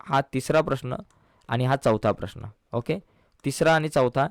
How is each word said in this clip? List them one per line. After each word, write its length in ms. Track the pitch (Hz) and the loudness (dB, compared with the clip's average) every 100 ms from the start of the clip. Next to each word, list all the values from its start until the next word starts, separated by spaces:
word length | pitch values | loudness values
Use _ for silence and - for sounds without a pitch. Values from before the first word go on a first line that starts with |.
हा 200 | - 139 139 | -2 0 0
तिसरा 260 | 135 - 156 | -4 0 0
प्रश्न 340 | 156 139 127 - - _ _ _ - | 2 -2 -4 -10 -12 _ _ _ -6
आणि 160 | 123 | -2
हा 120 | 127 135 | 0 2
चौथा 360 | - 107 107 | 2 2 2
प्रश्न. 280 | - 101 - 104 - _ | -2 -6 -12 -16 -18 _
ओके, 260 | 117 - 190 - _ _ _ | -6 -4 -6 -8 _ _ _
तिसरा 300 | 143 - 160 | -6 0 4
आणि 140 | 160 151 | 4 2
चौथा 380 | 147 127 135 139 | 2 2 2 -2